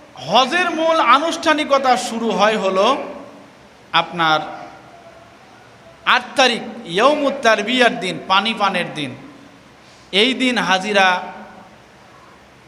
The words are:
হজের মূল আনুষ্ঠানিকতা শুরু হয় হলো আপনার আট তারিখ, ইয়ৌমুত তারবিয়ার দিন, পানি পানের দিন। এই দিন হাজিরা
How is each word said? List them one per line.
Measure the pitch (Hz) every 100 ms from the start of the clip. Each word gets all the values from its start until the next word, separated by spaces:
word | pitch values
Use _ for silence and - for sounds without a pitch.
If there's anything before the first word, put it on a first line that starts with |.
| - -
হজের | 139 226 254 349 359
মূল | 320 320 320
আনুষ্ঠানিকতা | 240 269 330 320 320 302 269 277 262 247
শুরু | - 226 226
হয় | 185 208 214
হলো | 190 190 220 285 - - - - - - - - -
আপনার | 165 170 175 160 156 - - - - - - - - - - - - - - - - -
আট | 240 - 294
তারিখ, | 254 208 - - 170
ইয়ৌমুত | 180 269 294 277 -
তারবিয়ার | 226 214 208 254 233 170
দিন, | 185 156 -
পানি | 190 214
পানের | 220 196 180 165
দিন। | 143 135 120 - - - - - - - - -
এই | 185 247
দিন | 247 254 226
হাজিরা | 175 190 208 196 190 185 208 - - - - - - - - - - - - -